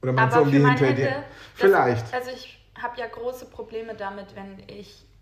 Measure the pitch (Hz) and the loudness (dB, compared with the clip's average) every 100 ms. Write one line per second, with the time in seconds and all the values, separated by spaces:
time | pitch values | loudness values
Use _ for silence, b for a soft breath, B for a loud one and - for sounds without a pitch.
0 | 131 127 131 143 143 139 143 139 135 123 | -2 2 4 4 4 6 6 4 2 2
1 | - - - B B - - 185 127 113 | -2 -4 -10 B B 2 4 4 2 0
2 | 113 254 247 254 - - _ - 240 247 | -4 -8 -8 -14 -16 -20 _ -12 -12 -8
3 | 233 226 240 254 - - 214 220 226 208 | -12 -8 -10 -10 -16 -16 -14 -12 -12 -12
4 | 196 202 190 - 196 196 196 202 190 - | -12 -12 -16 -18 -18 -18 -20 -20 -20 -20
5 | _ _ | _ _